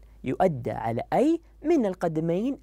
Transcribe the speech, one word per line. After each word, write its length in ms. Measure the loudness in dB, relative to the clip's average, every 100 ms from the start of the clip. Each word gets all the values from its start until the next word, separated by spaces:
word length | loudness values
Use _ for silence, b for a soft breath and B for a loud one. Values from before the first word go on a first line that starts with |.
| b b
يؤدى 460 | -6 2 2 2 -6
على 320 | -4 -4 -4 -2
أي 280 | 2 2 0 b b
من 240 | 0 2 0
القدمين 760 | -2 -2 -2 -2 -2 -2 -6